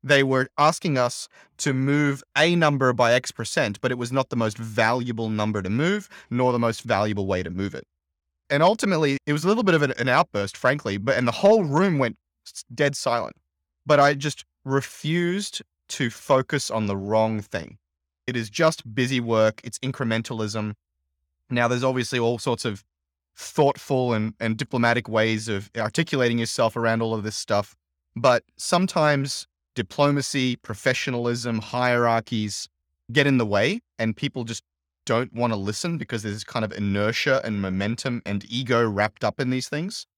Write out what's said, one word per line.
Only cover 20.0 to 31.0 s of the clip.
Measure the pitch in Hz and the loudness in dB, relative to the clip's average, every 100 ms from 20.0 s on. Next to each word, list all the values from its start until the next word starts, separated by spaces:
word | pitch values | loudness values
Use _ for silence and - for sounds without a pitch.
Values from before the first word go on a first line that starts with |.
| 123 113 110 117 110 110 107 104 _ _ _ _ _ _ _ | -2 -2 -4 -6 -4 -4 -6 -8 _ _ _ _ _ _ _
Now, | 123 120 | 0 2
there's | 123 | 2
obviously | 131 127 117 127 | 0 0 -2 0
all | 117 117 | 0 -2
sorts | - 117 | -2 -4
of | 123 98 _ _ _ _ _ _ | -4 -8 _ _ _ _ _ _
thoughtful | - - 143 - - 131 123 | -10 2 2 2 -2 -2 0
and, | 113 107 107 | 0 -2 -4
and | 113 110 | -4 -4
diplomatic | - 123 117 117 113 | -4 0 2 0 0
ways | 110 110 110 110 | 0 2 0 -2
of | 101 104 117 | -6 -6 -6
articulating | 110 - 165 139 123 117 | -4 -2 -2 0 2 0
yourself | 113 - 117 120 | -2 0 0 0
around | 117 113 | 0 0
all | 113 | -2
of | 110 | -4
this | 104 - | -6 -8
stuff. | - 104 101 _ _ _ _ - | -2 -2 -2 _ _ _ _ 0
But | 131 120 _ _ | 2 2 _ _
sometimes | - 175 185 - 151 143 139 - - _ _ | -2 0 2 2 2 2 0 -6 -12 _ _
diplomacy, | - 101 - 143 143 135 139 127 120 | -8 -8 2 2 2 0 -2 -2 -2
professionalism, | - 110 - 127 | -6 -4 0 0